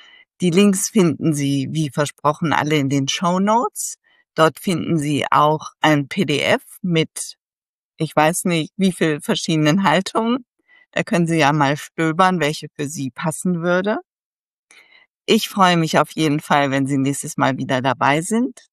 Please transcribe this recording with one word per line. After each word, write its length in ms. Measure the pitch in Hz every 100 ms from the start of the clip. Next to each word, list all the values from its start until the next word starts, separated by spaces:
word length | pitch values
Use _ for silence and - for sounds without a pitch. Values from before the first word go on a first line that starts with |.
| - - _ -
Die 100 | 180
Links 400 | 165 208 190 -
finden 420 | 220 175 - 165
Sie, 360 | 147 139 139 131
wie 200 | 147 151
versprochen, 600 | 143 147 - 143 147 165
alle 240 | 131 143 151
in 120 | 135
den 180 | 139 139
Shownotes. 920 | - 175 180 196 226 415 - - - _ _ _
Dort 240 | - 160 -
finden 400 | - 165 - 165
Sie 260 | 147 143 -
auch 400 | - 147 156 - -
ein 280 | 147 147 143
P 160 | -
D 160 | 180 143
F 220 | 73 - - -
mit, 540 | 185 165 156 - - - _ _ _ _ _ -
ich 180 | 156 -
weiß 300 | 156 170 190
nicht, 260 | 170 151 -
wie 140 | 190
viel 300 | 170 165 147
verschiedenen 640 | - 202 - 160 151 180
Haltungen. 600 | 196 160 190 - 226 247 - _ _ _ _
Da 140 | -
können 240 | - 185 170
Sie 100 | 165
ja 140 | 139
mal 240 | 147 139 147
stöbern, 640 | - - 165 160 185 180
welche 260 | 147 156 151
für 140 | - 147
Sie 220 | 156 135
passen 520 | - 170 - 190 175
würde. 360 | 170 180 196 240 - _ _ _ _ _ _ - _ _ _ _
Ich 240 | - 220 -
freue 280 | - 185 170
mich 240 | 160 170
auf 100 | 151
jeden 300 | - 160 147
Fall, 320 | - 147 143
wenn 160 | 135 135
Sie 100 | 139
nächstes 380 | 135 139 147 -
Mal 220 | 135 131
wieder 220 | 127 131
dabei 420 | 127 123 131 147
sind. 440 | 170 220 262 - _